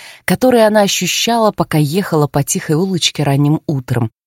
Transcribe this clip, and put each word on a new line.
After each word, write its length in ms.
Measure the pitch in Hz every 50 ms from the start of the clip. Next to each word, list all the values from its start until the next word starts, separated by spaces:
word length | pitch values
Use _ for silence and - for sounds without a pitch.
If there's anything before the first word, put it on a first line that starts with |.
| - - - - -
которые 420 | - 180 - 254 254 254 233 220
она 160 | 214 214 214
ощущала, 680 | 202 196 - - 180 170 - - - 233 233 233 220 208
пока 280 | - - 160 - 160 151
ехала 500 | 151 139 160 202 190 - 165 151 147 143
по 160 | - 147 143
тихой 320 | - - 175 - - 151
улочке 480 | 151 196 190 185 156 - - - - 147
ранним 360 | 143 139 139 147 147 156 - -
утром, 460 | - 147 131 123 - 123 117 113 110 _ _ _